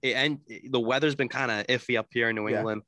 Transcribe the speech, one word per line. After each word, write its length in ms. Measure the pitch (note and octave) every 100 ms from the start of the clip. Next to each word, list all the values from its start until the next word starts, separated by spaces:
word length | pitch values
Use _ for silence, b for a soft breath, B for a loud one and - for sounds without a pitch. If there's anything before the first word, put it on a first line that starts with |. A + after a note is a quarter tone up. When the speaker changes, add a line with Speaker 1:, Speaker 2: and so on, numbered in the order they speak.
Speaker 1:
it, 120 | C3 B2
and 240 | C#3+ D3 _ A#2 B2
the 100 | C3
weather's 340 | A#2 C3 D3+ C#3+
been 120 | B2+
kinda 340 | B2 C3 G#2+ G#2
iffy 300 | B2+ - A#2
up 100 | G#2+
here 180 | A#2+ A#2
in 60 | A2+
New 120 | G#2+
Speaker 2:
Yeah. 180 | G#2 A2
Speaker 1:
England. 160 | A2